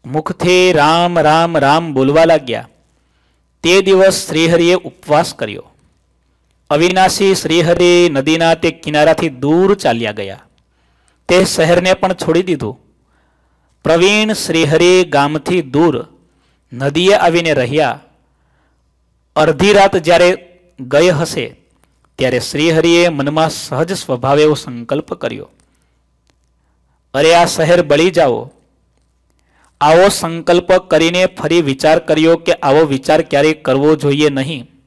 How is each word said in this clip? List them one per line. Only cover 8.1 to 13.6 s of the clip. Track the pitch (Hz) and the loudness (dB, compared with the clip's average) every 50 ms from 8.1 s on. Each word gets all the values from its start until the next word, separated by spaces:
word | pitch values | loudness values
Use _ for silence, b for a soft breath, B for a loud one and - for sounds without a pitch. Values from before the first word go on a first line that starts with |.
નદીના | 147 139 135 156 160 165 170 165 165 | 0 -2 -2 -2 -2 0 0 0 0
તે | 165 - 165 | 0 -2 -6
કિનારાથી | 160 - - 156 151 151 151 165 156 - 170 160 | -6 -6 -10 -4 0 2 2 2 2 0 -2 -6
દૂર | 131 123 135 143 156 175 190 196 208 | -6 -6 -2 0 0 2 2 2 0
ચાલ્યા | 196 - 143 117 117 117 107 | 0 -2 -2 -2 -2 -6 -8
ગયા. | 104 107 101 98 95 - _ _ _ _ _ _ _ _ _ _ _ _ _ _ _ _ _ - | -8 -10 -12 -12 -14 -18 _ _ _ _ _ _ _ _ _ _ _ _ _ _ _ _ _ 0
તે | 175 180 185 | 0 0 0
શહેરને | 180 - - 160 160 175 175 180 185 190 | 0 -2 -2 0 2 2 0 2 0 -2
પણ | - - 190 | 0 -2 -4
છોડી | 185 - - - 160 170 | -4 -4 -4 -2 -2 -2
દીધું. | 190 185 165 135 127 104 - _ _ _ _ _ _ _ _ _ _ _ _ _ _ _ _ _ | -2 -2 -6 -6 -8 -12 -12 _ _ _ _ _ _ _ _ _ _ _ _ _ _ _ _ _